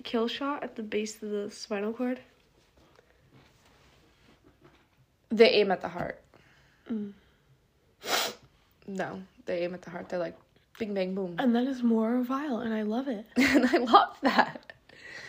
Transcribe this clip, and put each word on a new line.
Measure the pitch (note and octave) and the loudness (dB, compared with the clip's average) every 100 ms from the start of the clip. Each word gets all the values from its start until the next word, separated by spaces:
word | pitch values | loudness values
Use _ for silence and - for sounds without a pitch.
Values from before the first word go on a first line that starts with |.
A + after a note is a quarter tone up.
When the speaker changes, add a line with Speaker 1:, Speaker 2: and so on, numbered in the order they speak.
Speaker 1:
kill | - A#3 A#3 | -6 -2 -2
shot | - C#4 C#4+ | -2 -4 -6
at | B3+ | -8
the | B3 | -10
base | G#3+ G#3+ G#3+ - | -6 -4 -6 -8
of | G#3+ | -6
the | G#3 G#3 | -6 -6
spinal | - - G3+ G#3 | -10 -8 -4 -4
cord. | A3+ B3 B3+ - _ _ _ _ _ _ _ _ _ _ - _ _ _ _ _ _ _ _ _ _ _ _ - _ _ _ _ _ - | -4 -4 -6 -10 _ _ _ _ _ _ _ _ _ _ -20 _ _ _ _ _ _ _ _ _ _ _ _ -20 _ _ _ _ _ -2
Speaker 2:
They | A3 A3+ | 6 8
aim | - G3 | 8 4
at | F3+ | 2
the | - | -4
heart. | F3 - - _ - _ _ _ _ - | -6 -8 -10 _ -20 _ _ _ _ -8
Speaker 1:
Mm. | A3 G3+ G3 _ _ _ _ _ _ _ _ - - - - - _ _ _ - | -8 -8 -12 _ _ _ _ _ _ _ _ -4 -2 -2 -6 -18 _ _ _ -10
Speaker 2:
No, | F#3+ D#3 F#3+ F#3+ _ | -6 -6 -8 -14 _
they | - F3+ | -6 -4
aim | F3 | -4
at | F3+ | -6
the | - | -12
heart. | F3 F#3+ | -12 -8
They're | F3+ | -6
like, | E3+ - _ _ _ - | -6 -8 _ _ _ -10
bing, | G#3 | -6
bang, | G3 F#3 | -2 -2
boom. | F#3+ F#3 E3+ | -2 -4 0
Speaker 1:
And | B3 A#3 | 2 4
that | C4 | 2
is | B3+ | 0
more | A#3+ A3 A3 B3 | 2 4 2 0
vile, | B3 C4+ D4+ A3 | 0 -2 -4 -4
and | A3+ | -2
I | A3 | -2
love | G#3+ A3+ C#4 | -2 -2 -4
it. | G3+ - | -6 -4
Speaker 2:
<laughs> | - | 2
And | C#4 C4+ B3 | 4 6 4
I | D4+ | 2
love | A#3+ C4+ - - | 6 6 6 0
that. | C4 G3+ - - - - _ - - - | 0 2 2 0 -16 -20 _ -20 -18 -16